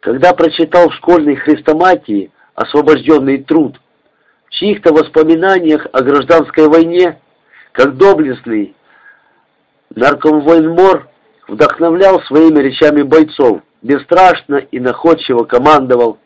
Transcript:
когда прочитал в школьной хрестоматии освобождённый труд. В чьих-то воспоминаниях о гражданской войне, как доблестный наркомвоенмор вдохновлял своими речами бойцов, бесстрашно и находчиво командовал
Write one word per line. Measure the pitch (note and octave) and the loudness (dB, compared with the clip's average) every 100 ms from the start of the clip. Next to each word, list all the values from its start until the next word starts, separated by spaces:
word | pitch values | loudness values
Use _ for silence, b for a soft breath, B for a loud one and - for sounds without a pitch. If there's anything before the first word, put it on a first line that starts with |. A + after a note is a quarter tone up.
когда | - B2+ F3+ | -6 0 0
прочитал | F3 E3 D#3 D#3+ F3 E3+ | 2 -2 -2 -2 2 2
в | D#3+ | 0
школьной | - F3 D3 C#3 | 0 0 0 -4
хрестоматии | - D3 - D#3 F3+ F3 - G#2 F#2+ _ _ | -2 -2 -2 0 0 -2 -4 -8 -8 _ _
освобождённый | - A2+ D3 D3 D3 B2 D#3 C3+ C3+ | -12 -4 -2 2 0 2 0 0 -4
труд. | C3+ D#3+ C#3 C3 _ _ _ _ _ _ | -2 -2 -2 -8 _ _ _ _ _ _
В | _ | _
чьих-то | - G3+ G#3 E3+ | -8 -6 -2 0
воспоминаниях | D#3 D#3 D#3+ D#3 D#3+ F#3 F#3+ E3 D3+ - | 0 0 0 0 0 0 0 0 -4 -2
о | B2+ | -4
гражданской | B2+ C#3+ C3 E3+ C#3+ - D#3 | -2 -2 2 0 0 0 2
войне, | D#3+ E3 F3 F3+ D#3+ _ _ b b b | 4 2 0 -2 -4 _ _ b b b
как | - C3+ C3 | -4 -4 2
доблестный | G3 E3 D3 B2 - A2 G2+ _ b b b b b b b _ _ _ _ | 2 2 -2 -6 -8 -6 -8 _ b b b b b b b _ _ _ _
наркомвоенмор | - B2+ C#3 D#3 D3+ C#3+ E3 D#3+ E3 F#3+ E3+ - _ _ _ _ | -4 -4 -2 -2 0 2 2 2 2 2 2 -6 _ _ _ _
вдохновлял | G#2+ - - E3 E3+ G3 F#3 | -2 -2 0 -2 2 2 0
своими | - C#3+ D#3+ D3+ | 0 2 2 2
речами | C3+ B2+ D3+ D3 | -2 0 0 0
бойцов, | C#3+ D#3 D3+ - C3 F2+ _ _ | 0 2 0 0 -2 -2 _ _
бесстрашно | A2+ C#3 - F3 F#3 E3+ - C#3+ | -6 -6 -2 2 2 2 -4 -6
и | C3+ B2+ | -6 -8
находчиво | B2 B2 E3 D#3+ - B2 | -6 -2 -2 -2 -2 -4
командовал | A2 B2 C#3 D3+ C3 B2 A#2 G#2+ | -2 0 2 2 2 0 -2 -4